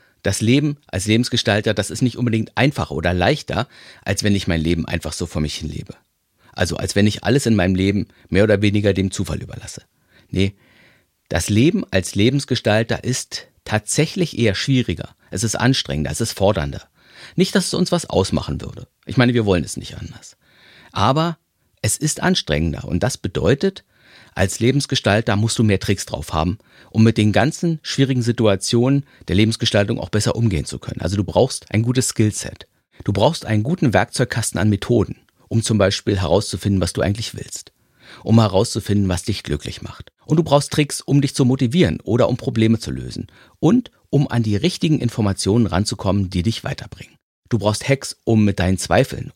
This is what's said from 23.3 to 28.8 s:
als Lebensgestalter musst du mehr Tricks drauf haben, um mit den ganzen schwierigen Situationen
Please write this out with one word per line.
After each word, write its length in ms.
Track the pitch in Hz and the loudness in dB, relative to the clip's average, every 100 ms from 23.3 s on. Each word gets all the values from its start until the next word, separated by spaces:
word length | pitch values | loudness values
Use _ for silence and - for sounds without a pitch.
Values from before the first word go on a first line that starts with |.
| 73 80 139 196 190 _ _ _ - - - | 0 2 2 0 -4 _ _ _ -20 -10 -2
als 220 | 98 - | -2 0
Lebensgestalter 800 | 113 139 - 131 101 104 117 101 | 0 0 0 -2 0 0 2 0
musst 220 | 110 - | 0 2
du 20 | |
mehr 160 | 110 95 | 2 2
Tricks 280 | - 98 - | 0 -4 -4
drauf 260 | - 76 | -8 -4
haben, 260 | 80 85 101 _ _ - | -2 0 -2 _ _ -4
um 140 | 110 | 4
mit 140 | 113 110 | 4 4
den 120 | 107 | 4
ganzen 480 | 98 127 - 170 156 | 4 2 0 -2 -2
schwierigen 400 | - - 131 127 | -4 0 0 0
Situationen 840 | 117 117 110 98 - 120 | 0 2 2 2 0 2